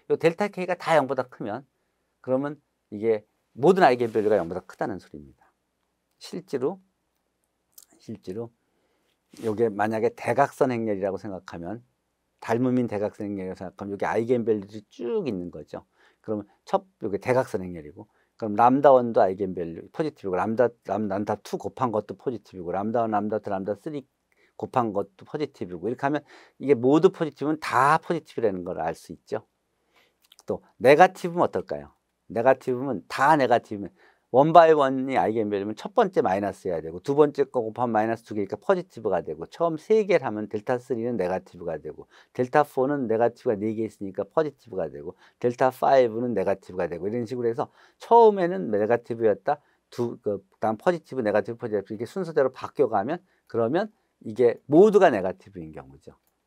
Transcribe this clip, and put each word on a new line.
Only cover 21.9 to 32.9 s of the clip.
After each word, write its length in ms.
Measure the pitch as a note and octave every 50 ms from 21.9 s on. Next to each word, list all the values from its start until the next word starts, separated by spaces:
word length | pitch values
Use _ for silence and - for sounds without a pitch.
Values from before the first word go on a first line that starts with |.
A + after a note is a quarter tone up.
것도 260 | G#2 G#2+ - - F#2+
포지티브고, 540 | _ - C#3+ A#2+ G2+ _ - - F#2 E2 F2
람다 300 | F2+ F#2+ G2+ A2 A2+ A#2+
원, 100 | A2+ A2+
람다 280 | G#2+ G2+ G#2 G#2+ A2 G#2
투, 100 | - G#2+
람다 260 | G2 F#2+ F#2+ G#2 G2+
쓰리 300 | - - D#3+ D3+ C#3+ - _ _ _ _ _ _ _ _ _ _
곱한 360 | - A2+ - - C3 A#2 A2 F#2
것도 320 | G2+ F#2+ - _ - A2+
포지티브고, 600 | - - D3+ D3+ - _ - G#2+ F2 F2+ D#2+ F2
이렇게 140 | A2 B2+ -
하면 220 | C#3 C#3 D3+ C#3 - _ - - - _ _ -
이게 140 | C#3 C3+ C#3
모두 360 | A2+ A#2+ C3 D3 D#3+ D#3+ F#3
포지티브면 480 | F#3 - E3+ D3 - - C3+ D3+ D#3 D#3
다 380 | - - A#2 A#2+ C3 C#3+ D#3 E3
포지티브라는 640 | - - F3 D#3 - - - - A#2 G2+ F#2+ F2+ F2
걸 160 | F2+ F2 E2
알 160 | D#2+ E2 E2
수 160 | - - - D#2+
있죠. 320 | - _ - A#2 A2+ - _ _ _ _ _ _ _ _ _ _ _ _ _ _ _ _ _ _ _ _
또 160 | - G2 F2 _ _ _
네거티브는 640 | - F#2+ B2+ D3 D3 F#3 F#3+ F#3+ - - E3+ E3+ F3
어떨까요? 500 | C3+ - - F#2+ E2+ - D#2 D2 C#2+ C#2+ _ _ _ _ _ _ _
네거티브면 800 | - F2+ A2+ A#2 C3 C3 C3 - C3 B2+ B2 C3+ C#3+